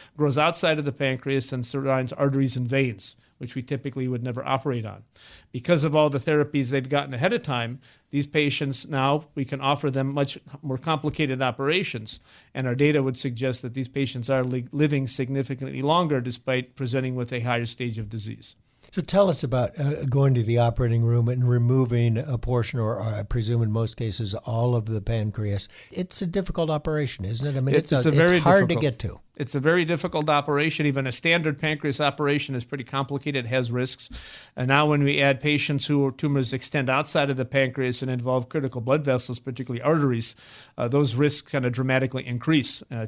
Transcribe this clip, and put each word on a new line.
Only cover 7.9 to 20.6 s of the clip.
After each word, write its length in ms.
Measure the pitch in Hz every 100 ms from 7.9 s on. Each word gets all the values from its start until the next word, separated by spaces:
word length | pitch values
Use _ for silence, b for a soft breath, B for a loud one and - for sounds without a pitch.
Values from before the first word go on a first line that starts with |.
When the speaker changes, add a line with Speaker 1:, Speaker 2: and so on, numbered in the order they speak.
| b b
Speaker 1:
these 160 | 143 143
patients 600 | 156 143 - 143 131 -
now, 380 | 139 135 147 151 -
we 80 |
can 160 | 135 139
offer 320 | 135 143 147
them 220 | 131 135
much 260 | 143 139 - - -
more 160 | 147 131
complicated 640 | 165 160 151 - 147 131
operations, 800 | 131 120 139 175 190 117 110 - b b b
and 120 | - 131
our 80 |
data 300 | 123 143 147
would 140 | 135 127
suggest 440 | 139 117 131 123
that 120 | 127
these 160 | 123 123
patients 400 | 139 135 123 117
are 160 | 135 127
li-, 200 | 127 123
living 360 | 143 151 143 135
significantly 720 | - 131 139 135 135 135 135
longer 400 | 135 170 170 139
despite 520 | 123 120 - 127 123 -
presenting 400 | 131 131 131 127
with 180 | 120
a 80 | 123
higher 240 | 120 120 117
stage 320 | - 123 110
of 120 | 104
disease. 460 | 110 107 110 - - b b b
Speaker 2:
So 100 | -
tell 280 | - 190 196
us 140 | 143
about, 340 | 131 127 120 -
uh, 280 | 139 151 139
going 280 | 135 139 123
to 80 |
the 140 | 110
operating 460 | 117